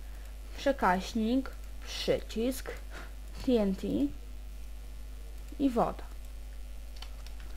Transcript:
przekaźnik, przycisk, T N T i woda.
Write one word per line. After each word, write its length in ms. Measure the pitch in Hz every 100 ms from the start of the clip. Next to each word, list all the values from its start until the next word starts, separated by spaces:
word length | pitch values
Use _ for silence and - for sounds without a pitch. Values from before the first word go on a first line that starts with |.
| - - - - - -
przekaźnik, 920 | 277 269 208 185 185 226 220 262 262 - - - -
przycisk, 840 | - - 143 - 214 240 262 - - - - - - - - -
T 60 |
N 240 | 240 202 190
T 120 | 202 - 285 - - - - - - - - - - - - - - -
i 100 | 277
woda. 340 | 226 165 - - - - - - - - - - - - - - - -